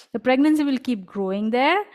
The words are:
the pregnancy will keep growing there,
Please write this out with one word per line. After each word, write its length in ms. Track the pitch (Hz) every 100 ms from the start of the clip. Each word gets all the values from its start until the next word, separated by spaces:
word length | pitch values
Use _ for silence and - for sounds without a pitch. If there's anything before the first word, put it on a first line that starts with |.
| -
the 40 | 233
pregnancy 460 | 254 262 302 311
will 140 | 285 262
keep 260 | 254 226
growing 460 | 185 202 190 196 220
there, 320 | 247 277 381 403